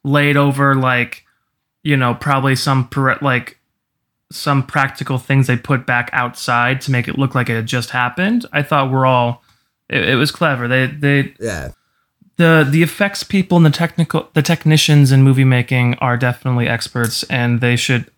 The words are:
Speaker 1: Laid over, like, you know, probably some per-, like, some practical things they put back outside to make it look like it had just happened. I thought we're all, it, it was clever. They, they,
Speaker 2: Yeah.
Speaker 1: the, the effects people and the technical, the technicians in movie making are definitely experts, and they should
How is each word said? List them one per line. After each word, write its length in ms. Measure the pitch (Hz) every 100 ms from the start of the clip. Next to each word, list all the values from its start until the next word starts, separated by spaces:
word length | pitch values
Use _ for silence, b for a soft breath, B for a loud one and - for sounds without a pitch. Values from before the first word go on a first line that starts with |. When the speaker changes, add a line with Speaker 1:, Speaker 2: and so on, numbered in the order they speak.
Speaker 1:
Laid 320 | 139 147 143 143
over, 360 | 143 135 139 135
like, 480 | 127 123 120 - _ _ _ _ _ _
you 120 | 151 139
know, 200 | 123 120
probably 400 | 143 135 135 131
some 320 | 147 135 120
per-, 300 | - 131 -
like, 380 | 139 123 - - _ _ _ _ _ _ _
some 320 | - 147 139
practical 540 | 131 147 135 - 135 127
things 280 | - 135 127
they 100 | 120
put 280 | - 131 127
back 240 | 123 120
outside 680 | - 123 - - 120 123 135
to 100 | -
make 160 | 127 -
it 120 | -
look 160 | 135 127
like 140 | 120
it 60 | 113
had 120 | 113
just 240 | 127 -
happened. 540 | 127 123 170 196 240 -
I 120 | 147
thought 280 | 143 147 135
we're 140 | 131 131
all, 380 | 127 120 120 _ _ _ _ -
it, 140 | - 87
it 60 | 127
was 160 | 147
clever. 360 | - 160 127 120
They, 200 | 131 131
they, 460 | 147 143 143 - -
Speaker 2:
Yeah. 300 | 110 87 64 - _ _ _ _ _ -
Speaker 1:
the, 300 | 165 160 139
the 140 | 156
effects 400 | 165 - 202 -
people 340 | - 196 185 175
and 80 | 156
the 40 |
technical, 580 | - 170 - 160 160 -
the 80 | 156
technicians 720 | 147 165 156 156 - 147 135
in 100 | 135
movie 200 | 135 131
making 500 | 131 123 120 127 120 120
are 180 | 127 120
definitely 500 | 127 123 131 123 120
experts, 540 | 117 - 123 117 -
and 380 | - 131 120 117
they 140 | 123 120
should 340 | - 123 -